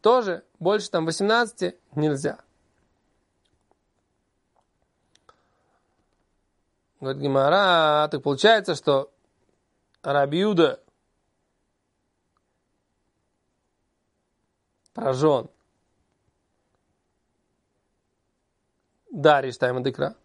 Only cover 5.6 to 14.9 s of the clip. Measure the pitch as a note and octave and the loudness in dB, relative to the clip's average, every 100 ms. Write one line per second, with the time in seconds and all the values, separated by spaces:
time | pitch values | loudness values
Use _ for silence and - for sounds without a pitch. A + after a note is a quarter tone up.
5.6 | _ _ _ _ _ _ _ _ _ _ | _ _ _ _ _ _ _ _ _ _
6.6 | _ _ _ _ C3+ C#3 C#3+ C3+ C#3 F#3 | _ _ _ _ -10 -6 -2 0 2 2
7.6 | G3 F3 D#3 D3+ D3+ D3 D3 C3+ G#3 A3 | 2 2 2 2 0 -2 -4 2 4 4
8.6 | F#3+ D#3 - C#3 C#3 _ _ _ _ _ | 0 -4 0 -2 -2 _ _ _ _ _
9.6 | _ _ _ _ - C#3+ C#3 D#3 G#3 F#3 | _ _ _ _ -4 -2 0 0 0 2
10.6 | D3+ - _ _ _ _ _ _ _ _ | 2 0 _ _ _ _ _ _ _ _
11.6 | _ _ _ _ _ _ _ _ _ _ | _ _ _ _ _ _ _ _ _ _
12.6 | _ _ _ _ _ _ _ _ _ _ | _ _ _ _ _ _ _ _ _ _
13.6 | _ _ _ _ _ _ _ _ _ _ | _ _ _ _ _ _ _ _ _ _
14.6 | _ _ _ | _ _ _